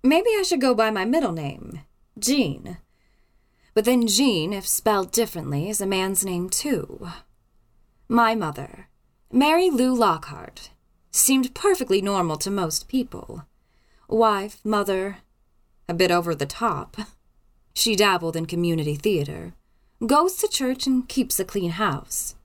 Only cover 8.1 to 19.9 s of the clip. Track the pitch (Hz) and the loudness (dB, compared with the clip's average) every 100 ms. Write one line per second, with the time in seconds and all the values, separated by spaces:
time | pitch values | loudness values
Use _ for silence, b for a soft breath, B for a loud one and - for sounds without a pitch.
8.1 | 233 226 226 160 143 - - - _ _ | 4 4 2 -4 -6 -14 -16 -20 _ _
9.1 | _ _ 247 294 320 370 269 254 254 214 | _ _ 2 4 4 4 4 2 4 2
10.1 | 160 151 143 - - - _ _ _ _ | 2 -6 -14 -16 -18 -20 _ _ _ _
11.1 | - - 269 254 - 403 370 240 196 196 | 0 2 2 0 0 2 2 2 0 2
12.1 | 196 170 151 190 202 165 - - 262 254 | 0 0 -2 -4 -2 -2 -4 -2 -4 -4
13.1 | - - 165 - _ _ _ _ _ _ | -10 -14 -14 -16 _ _ _ _ _ _
14.1 | 220 220 202 202 - 208 208 196 190 190 | 2 4 2 -4 -10 -4 -2 0 -2 -2
15.1 | 196 _ _ _ _ _ _ - 170 180 | -8 _ _ _ _ _ _ -8 0 2
16.1 | 175 170 151 143 - 233 151 - - 208 | 2 0 -4 -4 -2 -2 -2 -8 -12 -12
17.1 | - _ _ _ _ _ - 233 202 202 | -14 _ _ _ _ _ -4 0 2 2
18.1 | 180 165 165 160 170 170 165 151 147 214 | 2 0 -4 -4 0 0 0 -2 0 0
19.1 | 180 143 156 170 - _ _ _ | 0 -2 -8 -14 -16 _ _ _